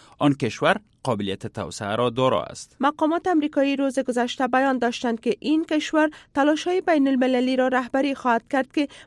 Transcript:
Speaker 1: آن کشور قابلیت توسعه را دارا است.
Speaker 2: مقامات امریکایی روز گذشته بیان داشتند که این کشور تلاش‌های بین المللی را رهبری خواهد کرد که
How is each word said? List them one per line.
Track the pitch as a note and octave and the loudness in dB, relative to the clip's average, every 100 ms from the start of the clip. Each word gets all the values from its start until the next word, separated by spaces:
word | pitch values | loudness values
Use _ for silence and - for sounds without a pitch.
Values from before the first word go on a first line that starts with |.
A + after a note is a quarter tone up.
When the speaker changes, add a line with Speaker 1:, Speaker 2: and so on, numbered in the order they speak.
| - - | -18 0
Speaker 1:
آن | C#3+ | 0
کشور | C#3 A#2 - D3+ G#3+ - _ | 2 -2 0 0 0 -4 _
قابلیت | C3 G#2 G2+ G2 A2 | -4 -2 -4 -6 -8
توسعه | A2 F2 - G2+ A2+ | -8 -8 -8 -4 0
را | B2 | 0
دارا | A#2 C3 G2 | 2 2 2
است. | - - - - | -2 -12 -16 -2
Speaker 2:
مقامات | C#4 D4+ D#4 F4 F#4 | -2 0 0 0 0
امریکایی | D#4+ D4 D4 C#4 C#4 | 0 0 0 0 0
روز | C#4 C4+ | 0 -2
گذشته | C4 A#3+ A#3+ - B3+ | -2 -2 -2 -2 0
بیان | C4 C4+ B3+ | 2 2 0
داشتند | A#3+ - A#3+ - | -2 -2 -4 -2
که | A#3+ - | -2 -2
این | - D#4 E4 | 0 0 0
کشور | D#4 - D#4 D#4 - - | -2 0 0 0 -2 -6
تلاش‌های | C#4+ D4 D4+ F4 F#4 | 0 2 2 0 0
بین | F#4 D4+ C4+ | 2 2 4
المللی | C4 B3+ B3 B3+ B3+ | 2 2 2 2 2
را | B3+ | 2
رهبری | B3+ A#3+ C4+ C#4 C4+ | 0 0 -2 -2 -2
خواهد | B3 A#3 - | 0 0 0
کرد | C4+ - | -2 -2
که | D#4 C#4+ - | -2 -4 -6